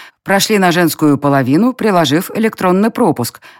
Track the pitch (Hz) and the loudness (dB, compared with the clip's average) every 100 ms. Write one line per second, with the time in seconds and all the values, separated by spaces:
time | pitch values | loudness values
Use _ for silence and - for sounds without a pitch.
0 | - _ - 196 202 208 180 170 165 - | -20 _ -2 -2 0 2 2 2 0 0
1 | 151 139 143 139 127 156 240 247 214 185 | 0 2 0 0 2 2 0 0 0 0
2 | 156 156 - 196 220 - 185 185 226 - | 0 -2 -4 -4 -4 -2 0 0 0 0
3 | 208 123 120 - - | -2 0 -6 -10 -20